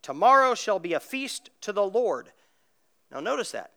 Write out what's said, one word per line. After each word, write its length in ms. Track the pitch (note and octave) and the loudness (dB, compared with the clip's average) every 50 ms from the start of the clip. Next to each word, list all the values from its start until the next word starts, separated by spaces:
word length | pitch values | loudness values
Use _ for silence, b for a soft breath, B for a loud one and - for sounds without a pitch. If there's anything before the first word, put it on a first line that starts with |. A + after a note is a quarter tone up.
'Tomorrow 540 | - - C3+ D3 G3 B3 C4+ C4+ C4+ B3+ A#3+ | -10 -10 -4 4 6 6 8 8 6 4 0
shall 240 | - - - G3+ F#3 | -2 -2 -2 -2 -2
be 140 | E3+ F3 E3 | -2 -2 -4
a 60 | D3 | -4
feast 480 | - - - C4 C4+ B3 - - _ - _ _ | -4 -6 -8 -8 -6 -8 -10 -12 _ -16 _ _
to 120 | - G#3 G3+ | -10 -6 -2
the 120 | G3+ G3+ | 0 -2
Lord.'" 460 | G3 F#3+ A#3 B3+ G3+ D3 B2 A#2 - _ _ _ _ _ _ _ _ _ _ _ _ _ _ _ _ | 0 0 0 0 0 -2 -4 -6 -14 _ _ _ _ _ _ _ _ _ _ _ _ _ _ _ _
Now 80 | - C3+ | -12 -8
notice 320 | D#3 A3 C4+ C#4 G#3 - | -4 -4 -4 -4 -4 -6
that. 200 | - A2 E2+ - _ | -8 -10 -12 -12 _